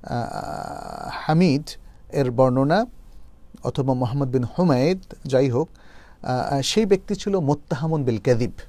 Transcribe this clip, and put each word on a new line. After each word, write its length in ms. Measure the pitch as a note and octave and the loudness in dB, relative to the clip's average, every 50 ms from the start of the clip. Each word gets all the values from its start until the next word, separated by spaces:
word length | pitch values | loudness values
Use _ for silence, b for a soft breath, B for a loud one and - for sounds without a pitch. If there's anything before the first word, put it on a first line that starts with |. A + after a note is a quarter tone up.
| - | -10
আ, 240 | - - B2 A2+ - - - - - - - - - - - - - - - - - - | -6 -6 -6 -6 -6 -8 -8 -8 -8 -8 -8 -8 -10 -10 -12 -12 -12 -12 -10 -10 -10 -10
হামিদ 500 | - - - D#3 E3 F#3 F3+ C3 C#3+ D#3 - - - b b b b b - - | -8 -2 2 4 4 6 6 4 2 -2 -6 -16 -18 b b b b b -6 -2
এর 180 | D3+ C#3 B2+ | 0 0 0
বর্ণনা 560 | A#2+ A2+ C3 C3 B2 C3 C3+ C#3+ E3 G3+ A#3 B3 - - - - - - - - - - - - - - - | 4 4 4 4 6 4 4 4 4 2 2 -2 -6 -20 -20 -20 -18 -18 -18 -20 -20 -20 -20 -20 -20 -8 -6
অথবা 300 | B2+ - - B2+ C3 C3 | -4 -2 -2 0 0 0
মোহাম্মদ 340 | B2+ B2+ A2+ A#2 C#3+ C#3 C3 | 0 0 -2 0 -2 -2 0
বিন 160 | B2 A#2+ B2 | 0 0 -2
হুমায়দ, 540 | A2+ - - F3+ F3+ C#3 B2 C3 D#3+ F#3+ F#3+ - - - - - | -2 0 0 2 4 4 4 4 2 0 -2 -6 -16 -20 -14 -6
যাই 240 | C#3 B2+ C3 C#3 C#3 | 0 2 2 2 4
হোক, 180 | A#2 B2 D#3+ - - b b b b b b b b b b | 2 0 -2 -4 -8 b b b b b b b b b b
আ, 340 | - B2+ B2+ - - C#3 | -4 -2 -2 -2 0 -2
আ, 60 | C#3 C#3 | -2 -2
সেই 240 | - - G#3+ A3+ | 0 0 0 4
ব্যক্তি 280 | G3+ G3+ F#3+ - - G#3 | 4 2 0 2 -4 -6
ছিল 260 | F#3+ - G#3 G3 F#3+ | -4 -2 -2 -2 0
মুত্তাহামুন 640 | D#3 C3+ D3 C#3+ - - E3 B2 D3+ D#3+ D#3+ D#3 C#3 | 2 2 0 0 -2 -6 -6 -4 -2 -2 0 0 0
বিল 140 | A#2+ A#2 G#2+ | 0 -2 0
কাযিব 320 | - C3 B2 A2 B2 - - - - | 2 2 2 2 2 -2 -4 -10 -18